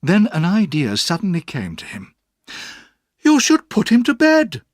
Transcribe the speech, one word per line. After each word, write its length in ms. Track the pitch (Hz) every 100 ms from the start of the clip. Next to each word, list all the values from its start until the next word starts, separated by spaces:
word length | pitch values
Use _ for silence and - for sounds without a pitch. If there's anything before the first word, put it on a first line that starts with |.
Then 280 | 143 196 208
an 160 | 160
idea 520 | 165 208 202 147 131 104
suddenly 440 | - 170 196 170
came 360 | - 147 95 80
to 80 |
him. 300 | - 104 92 _ _ _ _ - - - _ _ _ _
You 160 | - 302
should 280 | - 320 -
put 220 | - -
him 120 | 233
to 100 | 247
bed. 480 | - 311 311 302 120 _